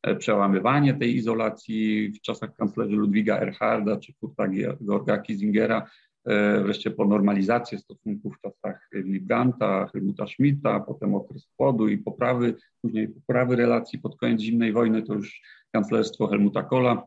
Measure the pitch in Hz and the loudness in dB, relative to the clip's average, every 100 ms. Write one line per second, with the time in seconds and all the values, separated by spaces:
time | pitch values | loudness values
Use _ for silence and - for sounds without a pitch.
0 | - 98 - 104 98 98 107 139 143 135 | -2 -2 0 2 2 2 2 4 2 2
1 | 120 123 113 113 110 - - 110 107 107 | 0 0 0 0 -2 -4 -8 -2 0 0
2 | 104 104 - 110 113 - 107 - 110 107 | -2 -6 -10 -8 -10 -6 -6 -2 -2 0
3 | 104 101 107 101 98 98 110 113 104 104 | 2 2 2 0 -2 -2 -2 0 0 -4
4 | - - - - 101 95 - - 101 101 | -6 -14 -14 -4 -2 -2 -4 -6 -2 -2
5 | - 104 - 104 104 104 110 110 101 - | 0 -2 -2 -4 0 2 2 0 -4 -18
6 | _ _ 120 104 104 104 98 101 110 - | _ _ -2 2 4 2 0 -2 -6 0
7 | 104 104 101 101 98 120 - 104 - 104 | 2 4 4 2 2 0 -2 -12 -14 -14
8 | 110 104 104 - 101 - 107 98 _ 104 | -8 -8 -8 -10 -14 -10 -10 -10 _ -8
9 | 95 98 95 117 127 123 107 95 98 - | -4 -4 -2 0 2 2 0 0 -2 -4
10 | 98 101 104 - 139 143 113 107 - - | -4 -4 -8 2 2 2 0 -2 -4 -6
11 | 101 101 - 135 _ _ 135 117 107 104 | -2 -2 -4 -16 _ _ 0 2 2 0
12 | - - 123 123 120 113 _ _ 117 110 | -4 -4 0 2 0 -2 _ _ -4 -2
13 | 110 - - 123 123 123 120 117 117 - | -4 -6 -2 0 2 2 4 2 -2 -10
14 | 104 - 120 117 110 117 113 110 117 110 | -12 -4 0 0 2 2 2 2 2 2
15 | 104 107 101 - - - _ 117 104 110 | 0 -6 -6 -14 -20 -20 _ -2 0 0
16 | 107 - 107 101 104 107 - 127 123 110 | 0 -2 0 4 2 2 0 2 2 2